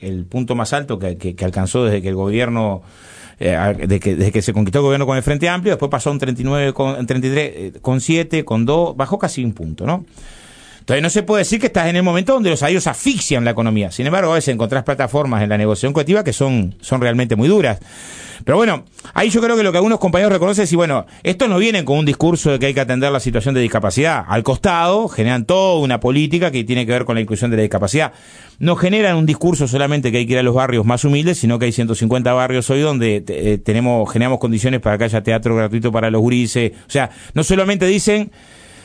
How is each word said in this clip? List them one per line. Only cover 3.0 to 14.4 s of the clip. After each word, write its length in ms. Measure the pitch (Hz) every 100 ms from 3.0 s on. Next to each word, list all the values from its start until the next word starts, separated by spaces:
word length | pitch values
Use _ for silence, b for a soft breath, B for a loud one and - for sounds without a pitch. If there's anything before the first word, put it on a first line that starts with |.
| B B B -
eh, 160 | 92 82
a-, 180 | 101
de 260 | 101 87 98
que, 140 | 101 82
desde 160 | 98
que 80 | 107
se 100 | 107
conquistó 280 | 104 98 139
el 40 |
gobierno 220 | 139 139 135
con 100 | 131
el 80 |
Frente 240 | 143 147 170
Amplio, 240 | 180 190
después 180 | 165 139
pasó 200 | 131 147
a 40 |
un 60 | 143
treinta 220 | 131 120
y 40 | 131
nueve 280 | 143 139
con, 340 | 131 135 135 120
treinta 200 | 127 131
y 40 |
tres, 200 | 143 147 76
eh, 180 | 95 -
con 200 | 127 131
siete, 420 | 139 165 165 160
con 220 | 151 113 117
dos, 320 | 160 170 131
bajó 200 | 135 196
casi 260 | 180 -
un 100 | 120
punto, 320 | 95 80 78 120
¿no? 200 | 180 165 B B B B B B B
Entonces 240 | - 135
no 60 | 165
se 120 | 214
puede 200 | 196 208
decir 180 | - 220
que 80 | 220
estás 200 | 180 165
en 100 | 175
el 60 |
momento 280 | 185 170 190
donde 180 | 269 190
los 100 | 143
salarios 280 | 143 180 160
asfixian 560 | 117 277 233 - 127
la 80 | 117
economía. 400 | 113 113 107 92
Sin 140 | - 135
embargo, 260 | 185 170
a 40 |
veces 180 | 165